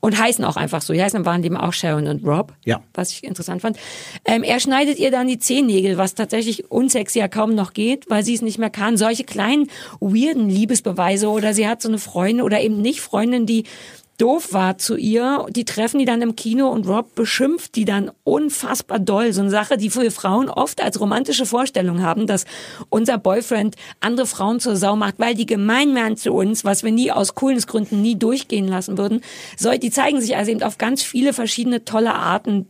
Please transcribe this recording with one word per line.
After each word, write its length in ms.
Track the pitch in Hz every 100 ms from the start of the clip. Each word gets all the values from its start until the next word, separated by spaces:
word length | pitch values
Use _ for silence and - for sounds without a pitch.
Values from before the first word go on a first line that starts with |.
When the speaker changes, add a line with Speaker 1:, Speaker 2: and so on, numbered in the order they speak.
Speaker 1:
und 180 | 220 208
heißen 260 | 226 - -
auch 100 | 156
einfach 240 | 156 160
so. 140 | -
Die 80 | 165
heißen 160 | 196 208
im 80 | 175
wahren 160 | 175
Leben 160 | 170 175
auch 160 | 170
Sharon 320 | 175 170 151 147
und 180 | 147 147
Rob, 280 | 151 214 -
Speaker 2:
Ja. 180 | - 113 -
Speaker 1:
was 160 | - 180
ich 120 | -
interessant 380 | 269 190 175 175
fand. 160 | 233 214 - - - -
Ähm, 180 | - 226
er 180 | - 247
schneidet 380 | 262 262 285 285
ihr 120 | 302
dann 180 | 254 254
die 100 | 247
Zehennägel, 600 | - 254 269 196 190 180
was 160 | 190
tatsächlich 560 | - 214 220 226 220 -
unsexy 480 | - 262 262 202 233
ja 100 | 202
kaum 260 | 214 214
noch 200 | 220 185
geht, 340 | - 214 277 -
weil 160 | 208
sie 80 | 208
es 60 | 233
nicht 180 | 226 202
mehr 120 | 220
kann. 260 | 214 208 233
Solche 280 | 214 233
kleinen, 440 | - 208 202 285 285 - - -
weirden 480 | 202 214 285 311 214
Liebesbeweise 800 | 190 214 240 - 180 180 196 214
oder 240 | 214 214
sie 160 | 208 214
hat 140 | 226
so 60 | 226
eine 100 | 214
Freundin 440 | - - 185 233
oder 200 | 214 208
eben 180 | 220 214
nicht 220 | 214 302
Freundin, 420 | - - 226 247
die 200 | 220 226 220 - - - _ _
doof 360 | 233 311 320
war 260 | 190 185 190
zu 160 | -
ihr, 500 | 220 214 226 247 - -
die 140 | 233
treffen 340 | 226 - 226 285
die 60 |
dann 180 | 254 233
im 140 | 233 226
Kino 320 | 226 233 269
und 180 | 226 185
Rob 300 | 202 233 -
beschimpft 580 | 220 - 269 339 -
die 100 | -
dann 280 | 208 202 202 -
unfassbar 760 | - 269 302 277 247 247 - 220
doll. 320 | 190 202 233
So 80 | 190
eine 100 | 202
Sache, 260 | 202 208 262
die 140 | 208
für 180 | 240 240
Frauen 360 | - 196 196 262
oft 320 | - 330 -
als 200 | - -
romantische 460 | 208 214 269 247 247
Vorstellung 540 | 240 262 - 180 170
haben, 280 | 180 165 220
dass 160 | 196 - - - - -
unser 280 | 220 226 240
Boyfriend 560 | 190 196 233 226 208 - - -
andere 280 | 214 240 254
Frauen 340 | - 196 240
zur 160 | 240 202
Sau 180 | 196
macht, 200 | 214 202 190
weil 160 | 233
die 120 | 226 214
gemein 500 | 220 202 240 294 262
wären 200 | 220 214
zu 160 | -
uns, 320 | 180 190 220
was 200 | 202 196
wir 80 | 226
nie 180 | 220 254
aus 240 | - 196
Coolness-Gründen 680 | - 269 254 - 226 208 208
nie 120 | 214 214
durchgehen 520 | 226 262 - 214 190
lassen 300 | 185 185 196
würden. 220 | 202 220 - - - -
So, 160 | 226
die 180 | 247 240
zeigen 300 | 240 269 285
sich 160 | 226 262
also 160 | 208
eben 100 | 220
auf 160 | 220 -
ganz 240 | 220 269
viele 300 | - 240 277
verschiedene 520 | - 226 - 240 240
tolle 300 | 233 220 226
Arten 540 | - 170 190 - 202 190